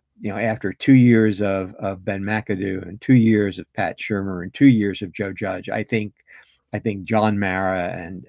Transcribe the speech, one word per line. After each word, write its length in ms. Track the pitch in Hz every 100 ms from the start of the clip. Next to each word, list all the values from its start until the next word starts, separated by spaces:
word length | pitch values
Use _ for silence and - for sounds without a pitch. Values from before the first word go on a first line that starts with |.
| _ _
you 80 | 107
know, 80 | 101
after 340 | 113 110 95
two 220 | - -
years 480 | 131 123 113 110 98
of, 320 | 101 98 92 107
of 300 | 98 95 95
Ben 160 | 98
McAdoo 640 | 98 107 107 95 98 95 87
and 140 | 95
two 140 | - 127
years 440 | 113 107 101 90
of 120 | -
Pat 260 | - 90 -
Shurmur 440 | - 101 98 90
and 100 | 87
two 140 | - 139
years 340 | 117 101 92
of 100 | 92
Joe 220 | - 98
Judge, 360 | 95 101 92 98
I 140 | 110
think, 300 | 104 113 104 _ _ - _ _ _ 110
I 40 |
think 240 | 113 98
John 340 | 90 110 107 104
Mara 520 | 98 92 95 95 90
and, 360 | 87 85 92